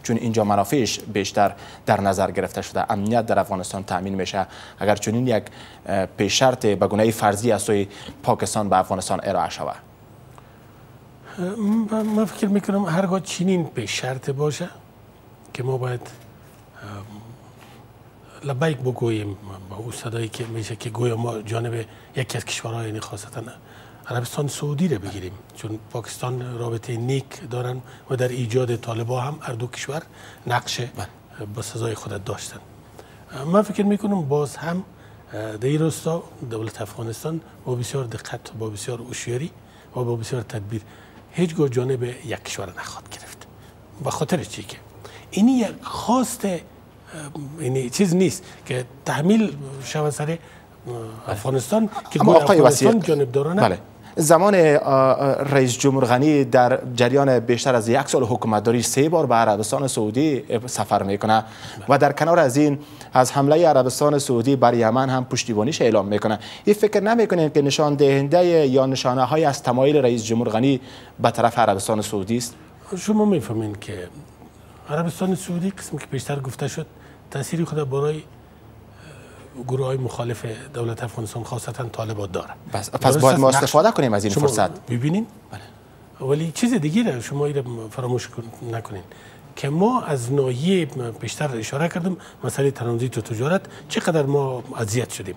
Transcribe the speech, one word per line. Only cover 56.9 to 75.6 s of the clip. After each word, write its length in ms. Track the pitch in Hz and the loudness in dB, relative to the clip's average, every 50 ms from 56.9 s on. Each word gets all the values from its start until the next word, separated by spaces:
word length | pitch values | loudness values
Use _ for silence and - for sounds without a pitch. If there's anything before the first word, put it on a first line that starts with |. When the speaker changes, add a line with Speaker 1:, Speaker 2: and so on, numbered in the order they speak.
| 123 | 2
Speaker 1:
جریان 440 | 117 120 120 131 139 139 139 127 120 | 2 2 4 6 4 4 6 4 4
بیشتر 360 | 113 120 123 113 - 139 127 | 4 2 0 2 2 2 2
از 140 | 117 107 113 | 2 4 4
یک 180 | 117 135 143 | 2 2 2
سال 160 | - - 151 127 | 2 2 2 2
حکومتداری 580 | 104 123 117 - 117 110 107 107 117 117 123 | 2 0 -2 0 0 0 2 2 2 2 2
سه 280 | 113 - - 135 139 160 | 0 0 2 2 2 4
بار 160 | 170 165 151 | 4 2 2
به 100 | 127 120 | 4 4
عربستان 520 | 113 113 110 104 101 107 - 135 135 143 | 4 4 4 2 2 0 -2 -2 -2 -2
سعودی 560 | 127 - 127 107 107 107 127 151 160 143 117 - - - 113 117 | -2 0 0 -2 0 0 2 2 2 2 0 -2 -2 -4 -4 -4
سفر 380 | 123 - - 104 - 110 101 98 | -4 -4 -4 -2 0 0 0 2
می‌کنه 400 | 98 101 101 - 107 110 110 110 - - - - - - - - - | 0 -2 0 2 2 2 2 2 -2 -16 -16 -16 -16 -14 -12 2 2
و 80 | 135 | 4
در 140 | 139 147 143 | 6 6 4
کنار 280 | 139 - 156 160 170 175 | 4 2 2 4 6 6
از 180 | 156 131 120 | 6 4 4
این 220 | 143 151 147 143 139 - - - - - - - | 4 4 4 4 0 -6 -16 -20 -20 -20 2 4
از 180 | 127 127 120 | 4 4 4
حملهٔ 360 | - 143 139 143 151 165 175 | 4 2 4 6 6 6 6
عربستان 520 | 160 147 131 127 127 120 - 147 147 147 139 | 6 6 6 4 2 2 2 2 4 4 2
سعودی 360 | 139 - 127 117 113 135 139 | 2 2 0 2 4 2 4
بر 180 | 131 127 120 123 | 6 6 6 6
یمن 360 | 117 113 110 117 131 135 131 | 6 4 4 4 2 2 2
هم 160 | 131 131 127 | 0 -2 -2
پشتیبانیش 560 | - 127 120 - - 113 104 107 135 - - | -2 -4 -4 -2 0 0 0 0 0 0 2
اعلام 260 | 147 117 107 107 95 | 2 4 4 4 2
می‌کنه. 320 | 101 104 101 - 110 107 104 - - - - - | 2 -2 0 0 0 -2 -2 -4 -14 -16 -4 2
این 120 | 202 208 | 2 4
فکر 240 | 208 - 208 214 208 | 4 2 2 2 2
نمی‌کنین 500 | 190 208 233 240 214 - 185 175 160 147 | 2 2 2 2 2 2 2 2 2 4
که 120 | 143 156 | 2 2
نشان 340 | 139 139 135 - 156 147 147 | 2 2 2 2 2 2 4
دهندهٔ 720 | 139 147 135 139 139 139 143 151 175 180 175 170 160 151 | 4 6 6 6 4 2 4 4 4 6 6 6 6 4
یا 180 | 135 127 135 131 | 6 4 4 4
نشانه‌هایی 600 | 131 135 127 - 131 123 131 127 120 156 156 160 | 2 0 0 0 0 2 2 2 2 2 2 2
از 180 | 143 139 - - | 2 0 0 -2
تمایل 320 | 131 120 127 135 143 151 | 0 2 4 4 4 4
رئیس 280 | 147 127 120 123 120 110 | 4 4 4 2 0 0
جمهور 260 | 107 113 117 120 120 | 0 0 0 0 0
غنی 320 | 107 110 123 139 139 123 - - - - - - - - | 0 2 2 2 2 0 -2 -10 -20 -20 -20 -20 -8 0
به 120 | - 120 | 0 0
طرف 280 | - - 113 117 - 131 | 2 2 0 2 4 4
عربستان 420 | 113 107 101 98 98 - 110 107 | 4 4 4 0 0 -2 -2 -2
سعودی 360 | 104 - - 101 95 98 117 | -2 -2 -4 -4 -2 -2 -2
است؟ 180 | 123 117 - - - - - - - - - 202 | -2 -2 -6 -12 -16 -20 -20 -20 -20 -14 -10 -10
Speaker 2:
شما 280 | 180 - 208 214 214 214 | -6 -2 0 2 2 4
می‌فهمین 500 | 208 196 151 - - 113 110 110 107 104 104 | 4 2 2 0 -2 -4 -4 -4 -4 -8 -10
که 260 | - - 95 87 90 90 - - - - - - - - - - - - - - - - | -12 -12 -12 -12 -12 -14 -16 -20 -20 -20 -20 -20 -20 -20 -20 -20 -20 -20 -20 -20 -8 -6
عربستان 460 | 147 156 170 170 - - 190 185 190 | -4 -2 -2 -4 -4 -2 -2 -2 -2
سعودی 340 | - - - 175 170 | -2 -4 -6 -6 -4